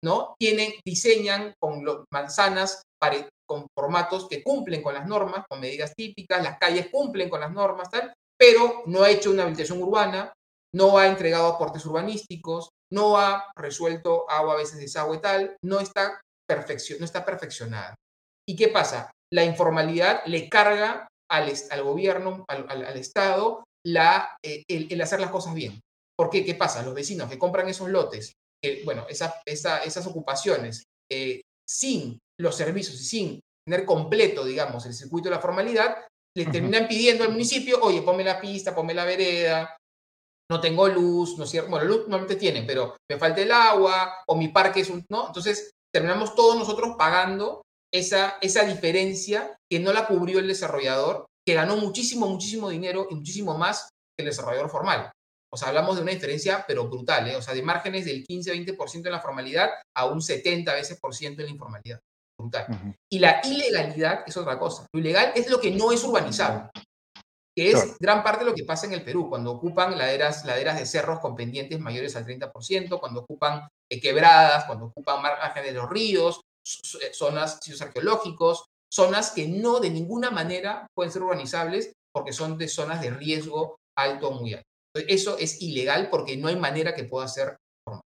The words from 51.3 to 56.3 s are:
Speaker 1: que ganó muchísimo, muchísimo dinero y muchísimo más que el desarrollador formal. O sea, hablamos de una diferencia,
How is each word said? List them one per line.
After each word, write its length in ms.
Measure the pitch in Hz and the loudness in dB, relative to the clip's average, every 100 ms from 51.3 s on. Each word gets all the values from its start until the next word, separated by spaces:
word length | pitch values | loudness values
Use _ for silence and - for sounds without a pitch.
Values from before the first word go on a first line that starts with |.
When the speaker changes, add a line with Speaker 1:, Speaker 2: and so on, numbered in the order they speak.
| _ - | _ 2
Speaker 1:
que 80 | 165 | 2
ganó 220 | 160 208 | 4 2
muchísimo, 500 | 208 240 240 240 202 | 0 -2 -4 -2 -2
muchísimo 420 | 190 202 220 202 | -2 -4 -6 -6
dinero 380 | 165 180 185 190 | -6 -4 -4 -4
y 60 | 156 | -6
muchísimo 420 | 147 190 196 156 | -8 -8 -6 -2
más 320 | 175 - - _ _ - | -2 -2 -8 _ _ -8
que 80 | |
el 60 | 151 | -6
desarrollador 400 | 113 120 127 151 | -6 -4 -4 -2
formal. 420 | 147 190 147 98 - _ _ _ | -2 0 -2 -2 -14 _ _ _
O 60 | 123 | -8
sea, 120 | 131 | -2
hablamos 260 | 147 180 190 | 0 2 0
de 80 | |
una 80 | 170 | -2
diferencia, 520 | 180 143 | -4 -4